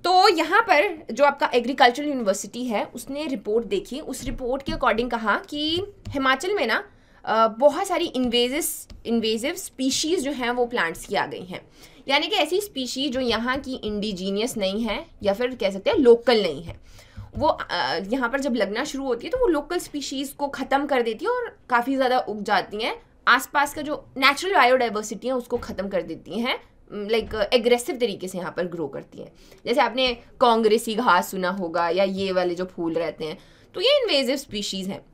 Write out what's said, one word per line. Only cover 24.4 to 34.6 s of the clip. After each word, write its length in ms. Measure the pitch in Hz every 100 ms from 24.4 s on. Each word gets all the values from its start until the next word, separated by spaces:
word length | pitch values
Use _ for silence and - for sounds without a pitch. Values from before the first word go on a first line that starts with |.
| 359
बायोडाइवर्सिटी 760 | 381 247 254 240 214 214 214 240
है 60 |
उसको 220 | 262 240 240
ख़त्म 320 | - 190 196
कर 140 | 190
देती 380 | 165 160 - 190
हैं, 200 | 240 381 - _ _
लाइक, 580 | 208 202 226 220 214 208
एग्रेसिव 440 | 247 226 240 - 254
तरीके 320 | 233 185 185
से 100 | 185
यहाँ 160 | 165 -
पर 100 | 180
ग्रो 220 | 165 143
करती 300 | 143 - -
हैं। 140 | - - - - -
जैसे 140 | 247
आपने 340 | 233 240 254 240 - -
कांग्रेसी 540 | 240 226 214 226 233
घास 360 | 214 247 175 185
सुना 200 | 190 180
होगा 380 | 196 170 170 170
या 160 | 180
ये 280 | 196 190 196
वाले 220 | 185 180
जो 100 | 175
फूल 280 | 185 - 165
रहते 320 | 165 160 147
हैं, 140 | 160 180 - _ _
तो 60 | -
ये 220 | 427 587
इन्वेजिव 340 | 453 285 247 277
स्पीशीज 520 | - 208